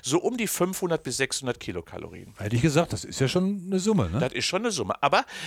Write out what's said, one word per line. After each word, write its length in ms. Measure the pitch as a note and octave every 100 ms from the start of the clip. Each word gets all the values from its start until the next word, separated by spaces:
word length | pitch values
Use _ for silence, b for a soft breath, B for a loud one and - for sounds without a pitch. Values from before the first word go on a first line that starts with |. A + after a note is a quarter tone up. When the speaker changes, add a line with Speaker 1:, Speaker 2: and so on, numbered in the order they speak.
Speaker 1:
so 200 | - D3
um 160 | - A#3+
die 100 | G#3
fünfhundert 560 | - F3+ F#3 F3+ D#3+
bis 140 | - A#2
sechshundert 420 | C3+ - C3 A#2+
Kilokalorien. 760 | - F2 - F2 E2 F2 F#2+ -
Speaker 2:
Hätte 160 | G2+
ich 80 | A#2+
gesagt, 300 | D#3+ D3 E3+
das 100 | G#2
ist 140 | - -
ja 80 | C3+
schon 360 | F3+ F#3+ G3+ F3+
eine 140 | F#3+
Summe, 300 | F#3 G#3 F#2
ne? 100 | E2
Speaker 1:
Das 120 | B2+
ist 120 | -
schon 180 | A2+ F#3
eine 80 | A#3+
Summe. 320 | F3+ G2 -
Aber 220 | C#3 G3+ C4 B